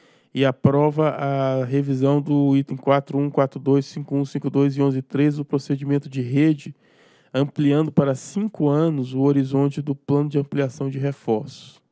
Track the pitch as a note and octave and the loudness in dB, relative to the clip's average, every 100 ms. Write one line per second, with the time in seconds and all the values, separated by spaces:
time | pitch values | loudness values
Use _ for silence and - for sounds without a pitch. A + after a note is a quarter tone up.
0 | _ _ _ B2 C3+ B2+ C#3 C#3+ D3+ D3 | _ _ _ 0 0 2 2 4 2 2
1 | D#3 - C#3 C#3 C3+ C3 B2+ C#3 C#3 C3 | 0 0 -2 -2 0 -2 0 -2 0 0
2 | C3+ C#3+ C#3+ C#3+ C#3+ C#3 C#3 C3 - C#3 | 2 2 2 2 4 2 0 -4 0 0
3 | C3+ C#3 C#3+ C#3 C3+ C#3 C3 C#3 C3+ - | 0 -2 -2 0 -2 -2 0 0 0 -8
4 | C#3+ C#3+ C#3 C#3+ C#3 C3 C#3+ C#3 C#3 C3 | -6 -4 -4 -4 -2 2 2 2 0 0
5 | C3 C#3 D3 D3 C#3+ C#3+ - C#3 C#3 C#3+ | -2 0 2 0 -4 -4 -4 -4 -2 -2
6 | C#3+ C3+ A#2+ C#3 D#3 D3 D#3 - _ _ | -2 -6 -2 2 2 2 -4 -18 _ _
7 | _ _ _ C3 C#3 - C#3+ C#3+ D#3 C#3 | _ _ _ -4 -2 0 2 2 2 2
8 | C#3 C3 - G3 G#3+ - D3 D3 E3 D3 | 2 0 -6 -6 -4 0 0 2 2 0
9 | B2+ C3 C#3 C#3 C3 C3+ C#3+ C#3+ D3 C#3 | -4 0 2 2 2 2 0 -2 -6 -6
10 | - C#3+ D3 C#3+ C#3 C#3+ C3+ - C3+ C3+ | -2 0 0 -2 -2 -2 -4 -4 -6 -4
11 | C#3 C#3 - G#2+ C#3+ - - - _ | -4 -4 -2 -2 -2 -14 -20 -20 _